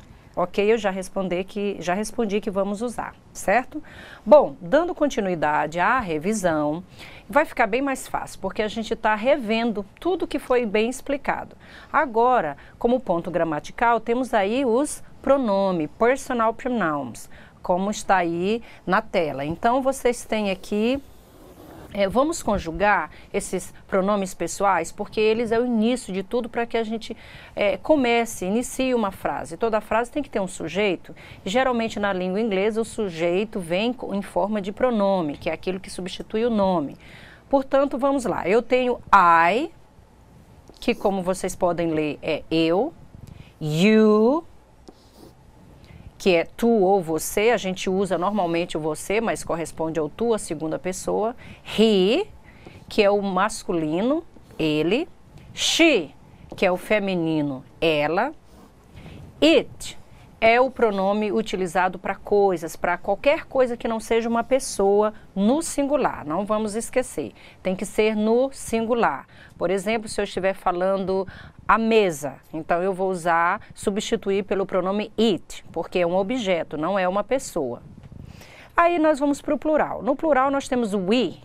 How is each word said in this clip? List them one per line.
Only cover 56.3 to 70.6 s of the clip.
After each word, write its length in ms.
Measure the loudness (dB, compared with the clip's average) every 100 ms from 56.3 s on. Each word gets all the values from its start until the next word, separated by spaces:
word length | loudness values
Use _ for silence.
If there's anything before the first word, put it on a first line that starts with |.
| -20 -18 0
que 100 | 0
é 60 |
o 60 | 0
feminino, 840 | 0 0 2 0 0 0 -2 -6 -12 -2
ela. 520 | 0 2 2 0 -2 -4 -20 -20 -20 -20 -20 -20 -20 -18 -20 2
It 600 | 6 6 2 -8 -14 -14 -18 -20 -20 2
é 180 | 4 6
o 100 | 4
pronome 640 | 2 2 2 0 2 0
utilizado 640 | -2 -2 -2 -2 0 0 0
pra 160 | -6 -6
coisas, 600 | 0 2 4 2 -4 -4
pra 220 | -2 -2
qualquer 480 | -2 0 2 2 0
coisa 320 | 0 0 0
que 100 | -4
não 120 | -4
seja 300 | 0 0 2
uma 140 | -2
pessoa 680 | 0 0 0 0 4 4 2 -2 -8 0
no 260 | 2 2
singular, 640 | 0 -2 0 2 0 -2 -4
não 200 | -4 0
vamos 300 | -2 -2 -4
esquecer. 580 | -2 -2 -2 -6 -8 -10 -20 -8
Tem 120 | -4 -4
que 100 | -2
ser 300 | 2 2 2
no 360 | 2 2 2
singular. 760 | -4 -4 -4 0 2 2 0 -10 -20 -20 -6
Por 120 | -2
exemplo, 380 | -2 -2 -4 -4
se 120 | -4
eu 40 |
estiver 300 | -4 -2 -2
falando 760 | 0